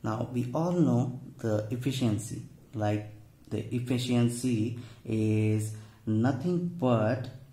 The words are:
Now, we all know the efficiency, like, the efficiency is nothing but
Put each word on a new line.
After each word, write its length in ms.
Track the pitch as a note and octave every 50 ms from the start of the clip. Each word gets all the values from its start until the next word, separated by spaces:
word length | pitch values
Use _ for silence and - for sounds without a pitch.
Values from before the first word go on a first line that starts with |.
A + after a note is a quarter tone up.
Now, 260 | - - A2 - - -
we 180 | - A#2+ B2 -
all 200 | - D#3 E3 F3+
know 480 | F3+ F3 D#3 B2+ A#2+ A#2+ A#2+ A#2+ - - - - - -
the 300 | - A2 G#2+ G#2 G#2+ -
efficiency, 720 | B2+ A#2 - C#3 C3 - B2+ A2+ G#2 G2+ - - - - - - - - - - -
like, 380 | A2 G#2+ G#2 G#2 G#2 G#2 - - - - - - - - -
the 260 | - G#2+ G#2+ - -
efficiency 1040 | A#2+ A#2+ - C3+ A#2+ B2 - B2 A#2+ A#2+ A#2+ A#2+ - - B2+ A#2+ G#2+ G#2+ A#2+ A2+ - - - - - -
is 720 | - A2 A2 A2 A2 G#2+ G#2+ A2 G#2+ G#2+ G#2+ G#2 - - - - - - - -
nothing 680 | A2 G#2+ G#2+ A2+ C3 C#3+ - - F3 F3+ F3 F3 F3 - -
but 500 | C3 B2+ A#2+ A2 G#2+ G#2+ C3 - - - - - - -